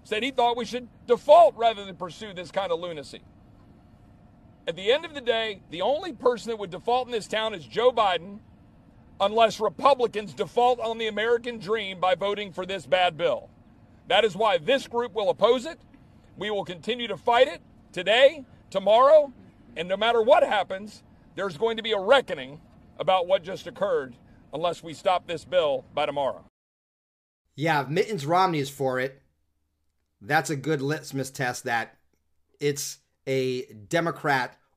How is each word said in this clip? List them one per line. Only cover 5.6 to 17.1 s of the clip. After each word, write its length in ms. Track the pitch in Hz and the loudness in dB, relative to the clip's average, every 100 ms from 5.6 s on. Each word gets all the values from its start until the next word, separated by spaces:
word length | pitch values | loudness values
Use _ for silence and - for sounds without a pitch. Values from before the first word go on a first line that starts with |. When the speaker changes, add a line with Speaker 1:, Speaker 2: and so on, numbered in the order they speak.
| - | -14
Speaker 1:
the 140 | 165 | -6
only 300 | 196 294 370 | -2 -2 -6
person 360 | 247 247 240 214 | -4 -2 -2 -4
that 80 | 220 | -10
would 140 | 196 | -10
default 360 | 170 - 247 247 | -8 -2 -2 -2
in 40 | |
this 160 | 240 170 | -8 -6
town 260 | 214 220 | -4 -4
is 120 | 202 131 | -6 -8
Joe 260 | 156 247 | 0 2
Biden, 480 | 240 208 175 - 202 - - - - _ - - - | 4 2 0 -6 -16 -20 -20 -20 -20 _ -20 -20 -4
unless 400 | 196 214 226 185 | 0 4 2 2
Republicans 760 | 214 - 269 269 233 202 208 | -4 2 2 4 0 -4 -8
default 460 | - 196 - 247 247 | -8 -4 0 2 2
on 180 | 226 226 | -2 -4
the 100 | 226 | -4
American 520 | 208 220 240 240 233 | -2 0 0 -2 -10
dream 400 | 180 220 196 185 | -4 -4 -4 -4
by 160 | 185 180 | 0 0
voting 360 | 196 202 208 | -2 -4 -8
for 140 | 160 185 | -8 -8
this 220 | 190 131 | -8 0
bad 300 | 180 180 151 | 2 2 2
bill. 320 | 170 117 - - - - - - - | -2 -2 -6 -20 -20 -20 -20 -16 0
That 180 | 185 220 | 2 2
is 100 | 175 | 0
why 220 | 220 180 | 0 0
this 300 | 156 269 - | 0 0 0
group 260 | 233 240 | -4 -4
will 160 | 202 196 | -2 -2
oppose 380 | 151 208 254 269 | 2 2 2 -2
it. 120 | 339 _ - - _ _ - | -12 _ -20 -20 _ _ -12
We 120 | 208 | -8
will 160 | 202 170 | -6 -8
continue 420 | 175 175 240 | -10 -8 -6
to 100 | 233 | -6